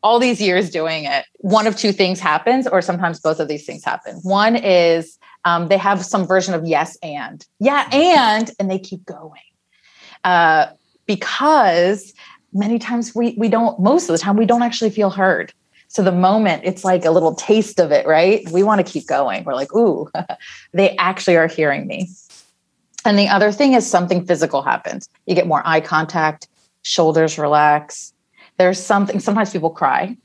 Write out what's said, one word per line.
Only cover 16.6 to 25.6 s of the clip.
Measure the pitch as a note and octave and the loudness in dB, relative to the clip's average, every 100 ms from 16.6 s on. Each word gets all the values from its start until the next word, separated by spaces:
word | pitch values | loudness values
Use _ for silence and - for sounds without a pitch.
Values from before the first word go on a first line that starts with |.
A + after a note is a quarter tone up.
it's | F3 F#3 | -4 -4
like | F#3 F3+ | 0 0
a | E3 | 2
little | E3 E3 | 2 2
taste | D#3 - A3 - - | 0 0 0 0 0
of | D#3+ | 2
it, | D3 D3+ | 2 2
right? | D#3 F#3 G#3 F3 | 4 4 2 0
We | F3 | 0
wanna | G3+ G#3 | 2 2
keep | - D3+ - | 0 -6 -4
going. | C3+ C3 F#2+ | -2 -2 -4
We're | D#3+ | -6
like, | B2+ C#3 | -6 -2
"Ooh, | G#3 A#3 D3+ D#3 D#3+ - - | 0 2 0 -6 -10 -10 -12
<laughs> | - - - | -16 -20 -8
they | F3 G3 - | 0 0 0
actually | F3+ F#3+ - E3+ | -2 -2 2 2
are | E3 | 2
hearing | E3 D3+ C#3 C#3 | 0 -2 -2 -6
me." | - F#3 - _ - _ _ _ _ _ - | -8 -10 -14 _ -20 _ _ _ _ _ -6
And | - G3+ | 0 2
the | G3+ | 2
other | G3 G#3 | 2 2
thing | G#3 C#4 | 2 2
is | B3+ - | 2 2
something | F3+ F3 F3 F3+ | 0 0 -2 0
physical | D#3+ D#3 C#3 | 0 0 -2
happens. | C#3 A#2+ - - - _ - | -2 -4 -6 -14 -16 _ -4
You | F3+ | 0
get | E3+ | 0
more | D3+ | 0